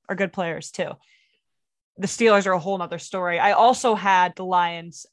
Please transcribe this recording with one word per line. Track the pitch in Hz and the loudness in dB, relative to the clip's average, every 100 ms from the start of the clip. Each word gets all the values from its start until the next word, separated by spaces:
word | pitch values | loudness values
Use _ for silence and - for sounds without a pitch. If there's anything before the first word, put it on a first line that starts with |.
| - | -8
are | |
good | 185 190 | -4 -4
players | 196 170 156 - | -4 -6 -6 -10
too. | - 170 - _ _ _ _ _ _ _ _ _ - | -8 -8 -8 _ _ _ _ _ _ _ _ _ -8
The | 190 | -8
Steelers | - 233 202 196 | 0 4 4 4
are | |
a | 185 | -2
whole | 165 196 | -2 -6
nother | 170 170 | -6 -10
story. | - 190 180 170 | -10 -6 -4 0
I | 202 | 2
also | 202 233 247 254 | 4 4 4 0
had | 208 190 190 180 175 | 0 2 4 2 -2
the | |
Lions | 185 180 175 170 170 156 - | -2 0 0 -4 -12 -18 -14